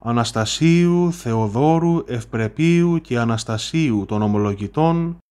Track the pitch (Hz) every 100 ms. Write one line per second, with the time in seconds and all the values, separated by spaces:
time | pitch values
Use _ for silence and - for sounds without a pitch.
0 | 117 120 113 113 110 - 160 170 175 175
1 | 175 170 120 113 107 110 151 165 170 170
2 | - 120 113 - 110 - 160 170 170 165
3 | - 120 117 113 - 110 - 160 156 107
4 | 98 107 107 104 104 98 101 - 160 170
5 | 170 170 _